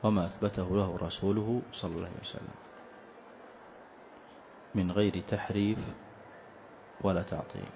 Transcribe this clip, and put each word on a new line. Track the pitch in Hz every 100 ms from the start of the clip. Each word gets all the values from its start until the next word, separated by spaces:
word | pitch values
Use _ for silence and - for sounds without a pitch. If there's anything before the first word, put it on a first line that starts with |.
وما | 107 104 90
أثبته | - 104 - 92 95
له | 95 87
رسوله | 85 - 95 107 107 120 -
صلى | - 95 85
الله | 90
عليه | -
وسلم، | - - - - - - - - - - - - - - - - - - - - - - - - -
من | 107 90
غير | 90 104 90
تحريف | - 104 - 101 101 110 95 - - - - - - - - - - -
ولا | 98 90
تعطيل | 98 80 - - -